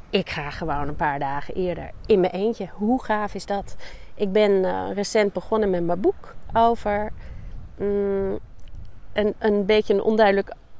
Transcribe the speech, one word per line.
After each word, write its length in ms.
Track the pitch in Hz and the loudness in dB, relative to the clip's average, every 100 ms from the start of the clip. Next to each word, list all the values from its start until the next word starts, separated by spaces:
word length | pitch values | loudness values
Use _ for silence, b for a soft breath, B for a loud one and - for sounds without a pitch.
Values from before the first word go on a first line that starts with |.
| - | -4
"Ik 200 | 190 - | -4 -2
ga 200 | - 147 | -6 -8
gewoon 380 | - 165 143 143 | -6 -4 -2 -2
een 80 | 143 | 0
paar 240 | 160 139 | 0 0
dagen 360 | 139 143 - - | -2 -2 -2 -2
eerder 360 | 180 165 147 - - | -2 -4 -8 -12 4
in 140 | 208 | 4
mijn 140 | 180 | 4
eentje." 360 | 185 214 226 185 | 2 -2 -2 -8
Hoe 300 | - 214 254 | -2 0 0
gaaf 300 | - 214 208 | 0 -2 -2
is 120 | 196 - | -6 -4
dat? 300 | 202 - - B B B | -4 -4 -6 B B B
Ik 180 | - 202 | -4 2
ben, 340 | 202 208 196 185 | 4 6 6 4
eh, 260 | 190 185 | 0 -2
recent 400 | 196 202 220 202 | -4 0 2 2
begonnen 360 | 190 - 220 202 | 0 0 0 2
met 140 | 180 | 2
mijn 180 | 170 175 | 2 2
boek 340 | 294 - - - - | 2 0 -10 -10 -2
over, 580 | 226 233 233 214 208 214 - B B B B - - | 4 4 4 0 -2 -2 -6 B B B B -10 -4
mm, 600 | 202 202 202 196 190 208 - - - - - - - - | -2 0 0 0 -2 -4 -8 -12 -10 -10 -10 -10 -4 0
een, 200 | 208 - | 0 2
een 260 | 220 208 196 | 2 2 4
beetje 280 | 214 214 | 2 4
een 80 | 202 | 2
onduidelijk 520 | - 220 208 196 196 - - | 4 4 6 4 -2 -10 -16